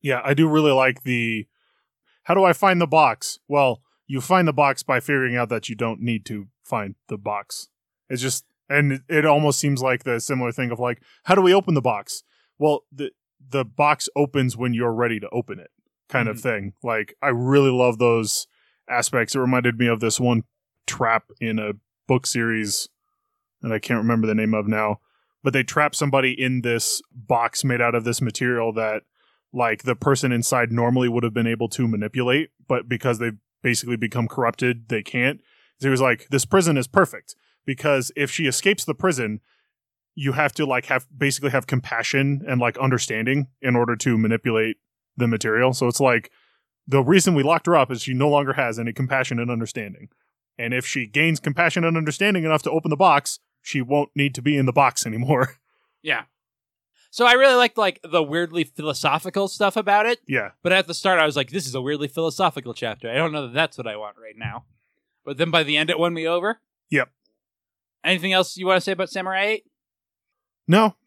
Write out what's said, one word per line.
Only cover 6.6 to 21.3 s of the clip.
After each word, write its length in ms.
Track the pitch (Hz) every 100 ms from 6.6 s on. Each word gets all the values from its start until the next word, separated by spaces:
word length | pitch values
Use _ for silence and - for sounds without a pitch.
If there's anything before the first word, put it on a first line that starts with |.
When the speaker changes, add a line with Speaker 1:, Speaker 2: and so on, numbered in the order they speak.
Speaker 1:
find 320 | - 113 101 101 _
the 100 | 104
box. 520 | 104 104 101 - - _ _ _ _
It's 120 | 127
just, 240 | 131 - _ _ _
and 240 | 143 147
it, 80 | 135 _
it 160 | 160 151
almost 340 | 147 151 135
seems 220 | 143 135
like 220 | 131 123
the 160 | - 120
similar 320 | - 131 123
thing 200 | 117 123
of, 80 | 117
like, 220 | 123 120 _ _
"How 120 | - 196
do 60 |
we 120 | 185
open 200 | 196 190
the 80 | 151
box?" 420 | 123 107 - - _ _ _ _
Well, 260 | 151 147 _
the, 200 | 139 143 _ _ _ 135
the 160 | 139 117
box 420 | - 147 143 - 143
opens 400 | 143 139 127 113
when 160 | 123
you're 200 | 117 120
ready 260 | 113 120 110
to 100 | 101
open 300 | 120 117 95
it 120 | 82 _ _ _ _
kind 180 | 131 117
of 80 | 107
Speaker 2:
Mm-hmm. 100 | 127
Speaker 1:
thing. 240 | 110 98 -
Like, 320 | 127 110 107 -
I 80 | 143
really 420 | 120 123 139 135
love 260 | 123 123 113
those 480 | 120 117 107 - - _ _ _ -
aspects. 460 | 123 - 123 113 139
It 40 |
reminded 400 | 127 127 123 113
me 80 | 120
of 120 | 113
this 200 | 113 -
one 240 | 123 113 - _ _ _ -
trap 460 | - 117 113 _